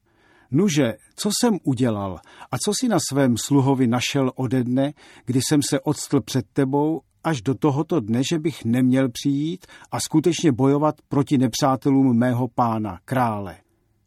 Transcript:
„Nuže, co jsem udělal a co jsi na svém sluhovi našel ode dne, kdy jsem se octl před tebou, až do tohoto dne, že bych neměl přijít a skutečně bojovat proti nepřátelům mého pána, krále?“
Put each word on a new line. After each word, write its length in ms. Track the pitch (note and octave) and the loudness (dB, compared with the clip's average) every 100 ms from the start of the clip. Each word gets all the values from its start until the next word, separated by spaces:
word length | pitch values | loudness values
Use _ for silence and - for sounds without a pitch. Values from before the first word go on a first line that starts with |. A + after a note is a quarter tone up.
| _ _ _ _ - | _ _ _ _ -4
„Nuže, 440 | C3+ G3+ D3 B2 A2 _ - | 0 2 2 0 -2 _ -8
co 140 | G#3+ | -4
jsem 280 | G3+ A#3+ F#3+ | 0 0 0
udělal 580 | - B2 B2+ G#2 G2 E2+ - - - | -2 0 0 0 -4 -8 -14 -20 -10
a 80 | A#2+ | -8
co 80 | - | -4
jsi 140 | G3+ B3+ | -4 0
na 100 | G#3+ - | 0 0
svém 280 | C3+ C3+ A2+ | 0 2 2
sluhovi 500 | - C#3 C3 C3 B2+ | 2 2 4 2 2
našel 460 | A#2+ - C#3 C3 | 0 0 0 -2
ode 300 | - B2+ C3 | -2 -2 -2
dne, 280 | A#2+ B2+ C#3 - - - | 0 0 -2 -6 -20 -14
kdy 160 | - B2 - | -4 -2 2
jsem 120 | D3 | 0
se 180 | C#3 C#3+ | 2 -2
octl 400 | - D3 - C#3+ | -2 -4 -2 -2
před 260 | - C3 A#2 | 0 -4 -4
tebou, 480 | - C3+ C#3+ D3+ D#3+ - _ | -2 0 0 -2 -4 -8 _
až 180 | E3 D3+ | -6 -4
do 120 | G2 | -4
tohoto 460 | B2+ D#3 C#3 D#3+ E3+ | -2 0 0 -2 -2
dne, 220 | G#2 A#2 C3+ | -2 -2 -2
že 80 | E3+ | -2
bych 260 | D#3 B2 | -4 -6
neměl 440 | A2+ A#2+ B2+ C3 C3+ | -2 0 2 2 0
přijít 580 | A#2+ C#3+ C#3 D3+ F3+ - - - | -2 -2 -2 -4 -8 -14 -20 -10
a 100 | A#2+ | -8
skutečně 520 | - D#3 E3 D#3 E3 | -2 0 0 2 2
bojovat 420 | A#2+ C3+ C#3+ D3+ D3 _ | 2 2 2 2 -2 _
proti 300 | C3 C#3 C#3 | -2 0 2
nepřátelům 800 | B2+ - C#3+ C3 C#3+ C3+ C3+ A#2 | 2 0 0 0 2 4 4 4
mého 300 | B2 A#2+ B2 | 2 0 -2
pána, 520 | - A#2+ A2 G#2+ F2+ | 0 0 0 -4 -8
krále?“ 520 | - B2+ A#2+ G#2 G2 E2 _ _ _ _ | -6 -2 0 -2 -8 -14 _ _ _ _